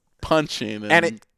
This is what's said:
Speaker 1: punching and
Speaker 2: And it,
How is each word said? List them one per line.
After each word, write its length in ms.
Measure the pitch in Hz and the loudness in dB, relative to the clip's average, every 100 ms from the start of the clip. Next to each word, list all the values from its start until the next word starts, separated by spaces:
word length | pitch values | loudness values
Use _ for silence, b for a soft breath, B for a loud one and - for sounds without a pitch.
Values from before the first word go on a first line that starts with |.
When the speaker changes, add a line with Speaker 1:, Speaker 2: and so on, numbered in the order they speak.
| _ _ | _ _
Speaker 1:
punching 640 | - 160 151 - 107 107 | 0 0 0 -6 -6 -8
and 80 | 104 | 2
Speaker 2:
And 140 | 165 170 | 2 2
it, 200 | 110 _ | -6 _